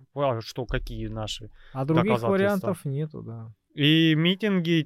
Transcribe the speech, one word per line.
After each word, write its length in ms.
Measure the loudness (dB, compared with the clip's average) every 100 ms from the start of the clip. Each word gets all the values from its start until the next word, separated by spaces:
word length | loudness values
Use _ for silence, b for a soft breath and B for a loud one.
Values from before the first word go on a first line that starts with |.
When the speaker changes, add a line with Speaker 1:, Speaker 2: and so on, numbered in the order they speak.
| -14 -2
Speaker 1:
А 260 | 0 0
что, 240 | -4 -8 -4
какие 420 | -4 -4 -6 -6
наши 420 | -6 -6 -8 -12 b b
Speaker 2:
А 120 | -6 0
других 180 | 2 2
Speaker 1:
доказательства? 240 | 2 2
Speaker 2:
вариантов 540 | 2 2 0 -2 -4 -4
нету, 360 | -4 -6 -8
да. 320 | -12 -12 -14 -18 _ 0
Speaker 1:
И 400 | 4 6 4 4
митинги 640 | 2 2 0 0 2 2